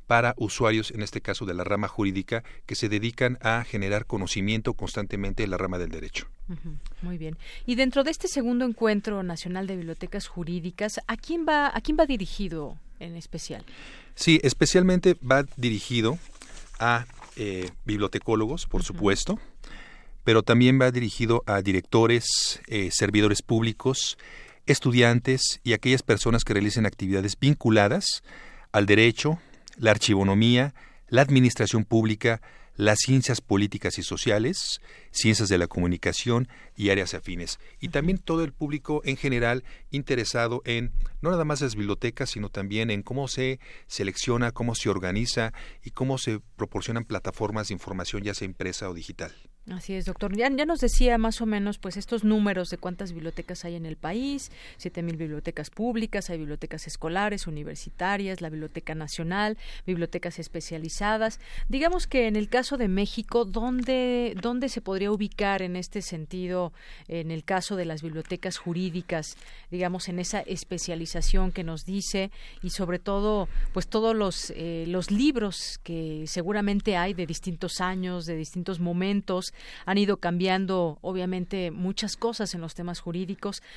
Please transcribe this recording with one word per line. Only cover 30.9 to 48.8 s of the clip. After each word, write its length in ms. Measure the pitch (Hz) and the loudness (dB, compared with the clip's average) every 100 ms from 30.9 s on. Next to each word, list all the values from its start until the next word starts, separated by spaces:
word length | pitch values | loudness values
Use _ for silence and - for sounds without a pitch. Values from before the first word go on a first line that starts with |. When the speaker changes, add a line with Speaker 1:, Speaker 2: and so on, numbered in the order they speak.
| - - | -20 2
Speaker 1:
la 120 | 123 | 6
administración 640 | 139 135 127 - 107 113 | 8 8 6 6 2 2
pública, 560 | 107 113 110 107 117 113 - - - - | 4 4 4 2 2 0 -4 -20 -12 2
las 240 | 104 107 | 4 6
ciencias 420 | - 131 - 123 | 6 4 4 0
políticas 560 | - 101 101 101 92 - | 4 4 4 0 -2 -2
y 40 | |
sociales, 800 | 92 85 123 104 120 190 - - - - - | -4 -2 2 2 2 -2 -4 -6 -10 -20 -10
ciencias 400 | - 113 107 101 | 2 4 4 4
de 80 | 92 | 4
la 80 | 85 | 2
comunicación 840 | - 87 87 101 - 120 117 127 - - | 0 0 0 0 0 2 2 0 -6 -16
y 140 | - 101 | 0 2
áreas 240 | 98 90 | 2 0
afines. 460 | 85 - 87 82 - - - | -4 -6 -6 -8 -10 -14 -10
Y 100 | - | -4
Speaker 2:
Ujú. 40 | |
Speaker 1:
también 240 | 147 160 190 | 0 0 0
todo 260 | - 165 | 0 0
el 120 | 160 | -2
público 480 | - 147 147 - 151 | -4 -4 -4 -2 -2
en 140 | 139 135 | -2 -2
general 460 | 139 123 117 123 - - - | 0 2 2 0 -4 -14 -8
interesado 720 | 143 139 127 107 123 117 123 | -4 0 0 0 0 0 -2
en, 280 | - 117 120 - - - | -2 -2 0 2 0 0
no 100 | 156 | 0
nada 140 | 180 | 0
más 160 | 151 143 | 0 -2
las 160 | 139 107 | -2 -2
bibliotecas, 540 | 101 98 120 - 131 | -2 -2 -4 -4 -6
sino 180 | 107 104 | -6 -6
también 420 | - 98 107 113 | -6 -4 -2 0
en 120 | 104 | -2
cómo 260 | 98 127 131 | -4 -6 -4
se 320 | - 131 131 - - - | -2 -2 -4 -10 -20 -10
selecciona, 640 | - 98 - - 120 120 | -6 -4 -2 0 0 0
cómo 240 | - 120 | -2 -4
se 140 | 113 117 | -2 0
organiza 640 | 95 92 101 120 - 113 - - - | 0 0 -2 0 0 -2 -4 -14 -14
y 60 | - | -12
cómo 260 | - 131 131 | -4 -2 -2
se 240 | - 107 - - | -2 -4 -6 -8
proporcionan 480 | 104 104 - 117 | -6 -4 -4 -4
plataformas 640 | 110 101 95 - 104 107 101 | -4 -4 -4 -4 -2 -2 -4
de 60 | |
información, 480 | 98 - 95 87 104 | -6 -6 -6 -6 -6
ya 100 | 101 | -4
sea 140 | 98 98 | -6 -8
impresa 420 | 90 92 - | -6 -8 -6